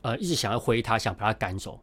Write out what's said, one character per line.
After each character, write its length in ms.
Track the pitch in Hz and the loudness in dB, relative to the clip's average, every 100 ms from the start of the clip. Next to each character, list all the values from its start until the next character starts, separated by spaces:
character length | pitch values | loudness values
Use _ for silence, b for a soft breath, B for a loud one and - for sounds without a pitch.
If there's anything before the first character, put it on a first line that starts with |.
呃， 160 | 123 117 | -2 -2
一 80 | 185 | 0
直 80 | |
想 160 | 160 107 | 0 0
要 80 | 120 | 0
挥 220 | - 117 | 2 2
它， 180 | 113 113 | 4 2
想 160 | 107 | 0
把 120 | 90 104 | 0 0
它 60 | |
赶 240 | 110 98 95 | 0 -2 -4
走。 200 | 98 - | -8 -14